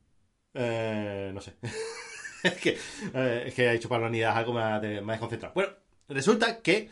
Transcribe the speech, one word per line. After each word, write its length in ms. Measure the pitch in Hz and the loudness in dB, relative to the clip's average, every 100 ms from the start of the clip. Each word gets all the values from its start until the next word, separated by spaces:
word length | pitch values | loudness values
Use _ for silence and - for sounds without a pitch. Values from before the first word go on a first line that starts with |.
| _ _ _ _ _ | _ _ _ _ _
eh, 800 | 143 120 113 113 107 104 101 98 | -4 -2 0 -2 -2 -2 -4 -6
no 80 | 98 | -8
sé. 120 | - - | -12 -10
<laughs> 20 | 117 - - - - - - - | -8 -6 -8 -10 -14 -14 -14 -2
Es 120 | 180 | 0
que, 240 | 175 170 - - - 208 131 | 2 0 0 -4 -10 -6 0
eh, 280 | 131 117 123 | 0 0 -2
es 60 | |
que 140 | 123 123 | 2 4
ha 60 | |
dicho 160 | 117 117 | 4 2
Pablo 200 | 120 113 | 0 2
Nidas 240 | 117 113 | 2 2
algo, 200 | 110 117 | 2 2
me 80 | 117 | 0
ha 180 | 110 107 | 2 0
de-, 220 | 107 104 | 0 -4
me 100 | 101 | -4
ha 40 | 110 | -4
desconcentrado. 380 | 113 113 85 - | -4 -6 -4 -2
Bueno, 160 | 196 - _ _ - | -2 -4 _ _ -8
resulta 540 | 135 139 226 226 220 | 2 4 6 4 0
que, 260 | - 202 214 | 2 2 0